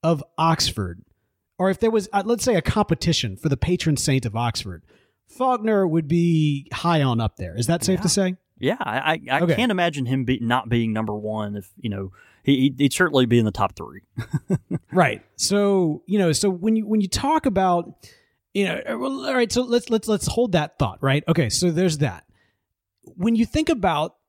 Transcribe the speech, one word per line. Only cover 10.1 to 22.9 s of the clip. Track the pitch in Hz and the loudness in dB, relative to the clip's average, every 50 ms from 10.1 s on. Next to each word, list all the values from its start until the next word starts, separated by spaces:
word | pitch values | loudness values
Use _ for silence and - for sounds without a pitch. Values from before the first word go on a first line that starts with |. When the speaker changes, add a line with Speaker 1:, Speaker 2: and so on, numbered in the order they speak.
| 131 135 131 | -2 -2 0
Speaker 2:
be, | 110 131 107 | 0 -2 -2
not | 117 113 120 127 104 113 | 0 0 0 0 0 0
being | 117 120 117 113 110 | 0 0 0 0 0
number | 110 110 107 104 | -2 -2 -4 -4
one. | 104 104 107 107 110 107 104 104 | -6 -6 -6 -6 -4 -6 -6 -6
If, | 104 98 - _ - | -8 -10 -12 _ -10
you | - 120 | -8 -8
know, | 101 98 98 95 - - - _ _ _ _ | -6 -6 -8 -10 -12 -18 -20 _ _ _ _
he, | - 139 131 | 2 2 4
he'd, | 131 143 131 127 | 4 2 2 2
he'd | 147 139 - | 0 0 2
certainly | - 185 175 143 135 127 | 2 0 2 4 2 2
be | 117 117 120 | 4 4 4
in | 113 | 4
the | 110 | 2
top | 98 - 104 95 - | 0 -2 -2 -4 -4
three. | - 82 - - 98 _ _ _ | -6 -14 -14 -14 -18 _ _ _
<laughs> | - 117 - - 139 - _ 190 - _ _ 185 156 _ _ - | -12 -10 -4 -6 -6 -4 _ -4 -4 _ _ -10 -10 _ _ 2
Speaker 1:
Right. | 180 170 131 107 - _ _ _ | 2 2 2 0 -4 _ _ _
So, | - - - 196 202 202 202 202 190 180 160 151 - _ | -6 -4 -2 0 2 2 2 2 2 2 0 -2 -4 _
you | - 185 208 | -4 0 0
know, | 190 170 151 | 2 2 0
so | - - 202 | 0 0 -2
when | 190 175 165 220 220 | -2 0 0 0 0
you, | 220 220 | 0 0
when | 208 214 220 | 0 0 0
you | 202 185 | 0 0
talk | - - - 277 311 320 - | -4 -4 -2 0 0 0 0
about, | 277 202 190 190 185 180 175 - - - _ - - - _ _ _ _ _ _ _ _ | 0 0 2 2 2 2 0 -2 -4 -12 _ -20 -20 -20 _ _ _ _ _ _ _ _
you | 196 202 | -2 -2
know, | 180 160 - - - | -2 -2 -6 -6 -6
uh, | 233 | -6
well, | 226 247 269 269 269 262 | -4 -4 -6 -6 -6 -4
all | - 262 | -2 0
right. | 254 240 220 | 0 0 0
So | - 240 254 | 0 -2 0
let's, | 247 233 240 240 - | 2 0 -2 0 0
let's, | 240 220 - | -2 -2 0
let's | - 214 196 - - | 0 -2 0 0 -2
hold | - - 247 240 175 | 0 0 0 2 2
that | 165 151 147 _ _ | 0 0 0 _ _
thought, | 151 101 95 - - | -4 -4 -4 -2 0
right? | 135 135 147 151 | 0 0 0 2
Okay. | - 165 - 247 107 | 2 2 2 2 0
So | 101 - 180 175 165 | 0 0 0 0 2
there's | 156 185 185 156 147 | 2 0 0 0 0
that. | 147 127 - - - _ _ _ _ _ _ _ _ _ _ _ _ _ | -2 -2 -4 -8 -16 _ _ _ _ _ _ _ _ _ _ _ _ _